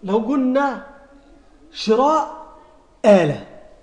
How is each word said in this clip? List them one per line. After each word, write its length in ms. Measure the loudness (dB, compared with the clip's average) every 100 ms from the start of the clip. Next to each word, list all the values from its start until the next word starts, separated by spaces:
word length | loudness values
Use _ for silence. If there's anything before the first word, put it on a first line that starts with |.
لو 160 | -2 -2
قلنا 680 | 0 -2 0 0 -2 -6 -14 -20 -20 -20 _ -20 _ _ -20
شراء 720 | -12 -2 2 2 0 -4 -10 -20 -20 -20 _ _ _
آلة 420 | 4 4 4 -4 -12 -20 -20 -20